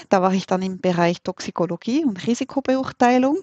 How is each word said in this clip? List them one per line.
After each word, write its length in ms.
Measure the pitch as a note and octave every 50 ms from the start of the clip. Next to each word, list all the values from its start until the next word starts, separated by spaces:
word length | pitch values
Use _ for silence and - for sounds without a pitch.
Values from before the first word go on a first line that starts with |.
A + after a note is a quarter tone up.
| - -
Da 140 | - F#3+
war 100 | F3+ F#3+
ich 140 | F#3+ G3 F3+
dann 160 | - F#3+ F#3
im 160 | F#3+ F#3+ F#3 F3+
Bereich 420 | - F#3 F3 E3+ F3 E3+ F3+ -
Toxikologie 800 | - - F3+ - - - - - F3 F3 F3 E3+ - A3+ A#3+ D4+ E4
und 200 | C4 G3 F3+ -
Risikobeurteilung. 1120 | A3+ A#3+ - C4+ - - C#4 C4 - C4 C4 C4 - - - B3+ A#3+ B3+ B3+ B3+ C4+ D4+ F#4+